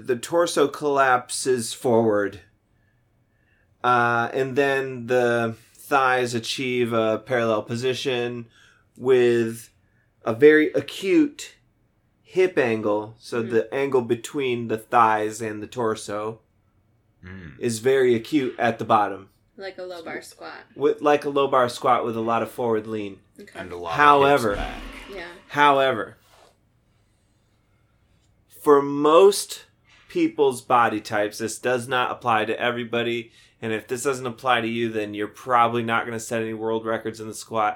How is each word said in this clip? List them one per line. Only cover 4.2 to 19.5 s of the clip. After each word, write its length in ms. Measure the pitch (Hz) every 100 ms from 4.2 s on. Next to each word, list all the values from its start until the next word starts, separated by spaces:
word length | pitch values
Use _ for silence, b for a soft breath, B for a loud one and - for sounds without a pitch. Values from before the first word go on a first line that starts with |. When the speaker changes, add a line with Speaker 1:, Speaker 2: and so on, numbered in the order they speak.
| 117
Speaker 1:
and 220 | 135 135 135
then 520 | 139 135 135 127 117
the 460 | 127 120 120 117 110 _
thighs 600 | - - 151 165 127 120
achieve 600 | 120 - - 127 123 117
a 240 | 117 110 110
parallel 440 | - 123 113 107
position 840 | 107 117 131 120 143 123 120 120 117 b b b b -
with 760 | 123 127 120 117 113 113 - _ _ _ _ _
a 100 | 113
very 380 | 113 151 156 151
acute 840 | 143 - - 190 170 147 - - _ _ _ _ _ _ _
hip 360 | _ 185 185 165
angle. 580 | 123 110 107 104 110 -
So 240 | - 120
Speaker 2:
Mm-hmm. 100 | 110
Speaker 1:
the 200 | 113 -
angle 280 | 135 139 131
between 680 | 117 117 - 147 131 120 113
the 80 | 110
thighs 640 | - 123 110 107 107 107
and 200 | 110 107
the 60 | 104
torso 720 | 123 113 107 - 104 110 113 _ _ _ _ _ _ _ _
Speaker 3:
Mm. 380 | 90 95 80 64
Speaker 1:
is 200 | 120 113
very 360 | 123 135 127 113
acute 400 | - 156 127 -
at 220 | 117 117
the 60 | 113
bottom. 420 | 110 101 98 98 _ _